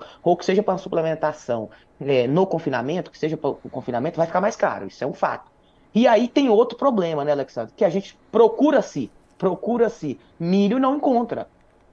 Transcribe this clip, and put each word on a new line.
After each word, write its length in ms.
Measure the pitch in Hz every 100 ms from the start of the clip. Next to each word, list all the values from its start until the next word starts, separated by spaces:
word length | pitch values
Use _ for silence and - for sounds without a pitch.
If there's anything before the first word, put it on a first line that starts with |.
| - -
ou 140 | 170 175
que 80 | -
seja 160 | 190
pra 160 | 196 180
suplementação, 920 | 185 165 160 156 151 - - 117 107 - _ -
é, 280 | 139 131 120
no 180 | 165 196
confinamento, 640 | 165 147 123 127 180 151
que 80 | -
seja 180 | 156 156
pra 140 | 139
o 200 | - -
confinamento, 460 | 127 123 117 151 160
vai 120 | 165
ficar 120 | 180
mais 160 | 196 -
caro, 300 | 170 101 98
isso 180 | -
é 40 | 131
um 60 |
fato. 360 | - 160 117 - _ _ _ _
E 160 | 214 247
aí 200 | 220 240
tem 220 | 302 269
outro 280 | 202 247 -
problema, 480 | 269 220 170 151 147
né, 60 |
Alexandre? 420 | 143 131 123 110 -
Que 80 |
a 60 | 190
gente 260 | 190 - - _
procura-se, 800 | 220 220 - 294 269 - 147 110 _ _ -
procura-se 800 | 185 180 - 233 220 - 151 113 _ -
milho 380 | 170 196 202 254
e 20 |
não 180 | 262 285
encontra. 500 | 285 240 226 - - _ _ _ _